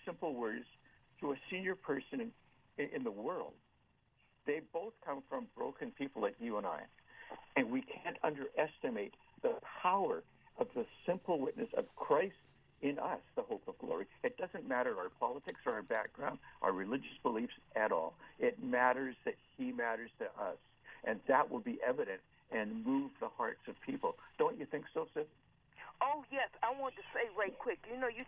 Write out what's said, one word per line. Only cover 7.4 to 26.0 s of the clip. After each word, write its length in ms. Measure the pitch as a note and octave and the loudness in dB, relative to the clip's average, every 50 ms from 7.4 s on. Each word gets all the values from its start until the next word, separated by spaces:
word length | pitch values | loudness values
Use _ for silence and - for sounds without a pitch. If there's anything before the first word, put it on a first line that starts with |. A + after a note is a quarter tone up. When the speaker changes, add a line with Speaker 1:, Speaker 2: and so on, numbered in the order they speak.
| - - - | -14 0 2
Speaker 1:
And 140 | - C3 A2 | 2 2 4
we 120 | A#2+ C3+ C3 | 0 -2 -2
can't 340 | - - - - E3+ E3+ - - | -2 -10 -6 -4 -6 -2 0 0
underestimate 880 | E3 D3+ C#3 C3+ C#3 - - D3 D#3 - - - C#3 A#2 G#2 G2+ F#2+ - - - - - - - | 0 0 0 -4 -2 2 2 2 2 0 -4 -2 -2 0 0 -4 -4 -6 -16 -20 -20 -18 0 0
the 120 | - - - - - - - - | 0 0 0 -4 -10 -12 2 4
power 400 | F3+ F#3 G3 F#3+ D3 - E3 - - - - - - - - | 4 6 6 4 4 2 0 -4 -10 -20 -20 -20 -20 -2 -2
of 100 | B2 - - | -2 0 0
the 120 | B2 A2+ - - - - | -2 -4 -4 -6 -6 0
simple 340 | - F3 - - - C3 D3 | 0 0 0 2 0 2 2
witness 300 | C3 D#3 - - - - - | 2 0 0 -2 -4 0 0
of 80 | - - - - | 0 0 0 -4
Christ 380 | - - - D3 D3 F3+ G3 - - - - - _ _ _ _ _ - | -6 2 4 6 6 6 2 -2 -8 -20 -20 -20 _ _ _ _ _ -2
in 160 | C#3 C#3+ C#3+ | 0 0 0
us, 200 | - E3+ E3 G2 - - - | -2 -2 -2 -4 -6 -4 -4
the 60 | - A2 | -4 -2
hope 200 | - A#2+ F#2+ - - | -2 -4 -4 -4 -8
of 100 | F#2 - | -10 -8
glory. 280 | - - - E2 - - - - - | -4 -2 -2 -2 -2 -4 -8 -2 -2
It 160 | - - - | -2 0 0
doesn't 280 | F#3 F3+ - F#3+ D3 | -4 -4 -4 -8 -4
matter 300 | C3+ C3 B2 B2+ B2+ A2 F#2+ | 0 2 2 2 2 2 0
our 120 | F2+ F#2 - - | -2 -6 -2 0
politics 400 | B2 A#2+ B2 C#3 - - A#2 - - | 0 0 0 -2 -6 -8 -10 -2 0
or 80 | C3 A#2 | 0 0
our 80 | A2 F#2+ | 0 0
background, 560 | - A#2 A2 G#2 - - - C#3+ C#3 D3+ - - - - - - | 2 2 2 2 0 -4 -4 -4 -4 -4 -4 -12 -16 -8 0 2
our 100 | F#2 F#2+ | 2 2
religious 400 | F#2 F#2+ F#2+ A#2+ C#3 - - - - - | 2 0 0 -2 -2 -2 -6 -12 -2 0
beliefs 300 | B2+ A#2 A2 A#2+ A#2 - - - - - | 0 2 2 0 -2 -6 -10 -18 -4 2
at 160 | A2+ A2 G#2+ G2 | 2 4 4 4
all. 220 | E2+ D#2+ E2 - - - - - - | 4 2 0 -4 -8 -18 -20 -4 2
It 240 | B2 B2 - - B2+ | 4 4 4 2 -2
matters 520 | B2+ B2 B2 B2 B2+ B2+ C3 C3+ C3 B2 - - | 2 4 6 8 6 6 4 2 -2 -4 -4 -4
that 80 | B2+ - - _ _ _ - | -4 -4 -4 _ _ _ -4
he 120 | C3 B2+ B2+ | -4 -2 0
matters 380 | A#2+ A#2+ A#2 A2+ A2+ A#2 A2+ - _ | 0 0 0 0 -2 -4 -8 -8 _
to 60 | A2+ F#2+ - - | -6 -6 -4 -4
us. 160 | G#2 F#2+ F2 - - - - _ - - - - - | -4 -4 -4 -6 -10 -20 -20 _ -20 -20 -18 -6 -2
And 160 | - A2+ G2+ - - | -2 -2 -2 4 6
that 220 | C3+ C3+ D3 - | 6 6 6 4
will 100 | - B2 | 2 -4
be 180 | G#2+ A#2+ A#2 - A2+ | -2 -4 -4 0 2
evident 340 | A#2+ C3 C#3+ - G2 F#2+ F#2 - _ - - _ _ | 0 2 2 0 -2 -4 -8 -8 _ -20 -20 _ _
and 340 | A2+ A2+ G#2+ G#2+ A2 A2+ A2 | -2 0 0 0 -2 -4 0
move 240 | B2 C3+ C#3 C#3 C3+ - - | 2 2 2 2 -2 -4 -4
the 80 | - A2 | -6 -6
hearts 320 | - - A#2+ A2 A#2 - - - | -2 -2 -2 -2 -2 -4 -8 -12
of 60 | - - - | -12 -10 -6
people. 320 | - C3+ - - E2+ - - - - - - | -6 -4 0 0 -2 -2 -2 -10 -20 2 4
Don't 200 | D#3 E3 - - | 4 4 4 0
you 60 | D3 | -6
think 220 | - - D3 D3+ - - | -4 -4 -4 -6 -4 -4
so, 120 | D#3+ D#3+ D#3+ - | -4 -4 -2 -2
Sis? 140 | D#3 D3+ - - - _ - _ _ _ _ - - - - - - | -4 -4 -4 -6 -20 _ -20 _ _ _ _ -20 -16 -16 -16 -2 0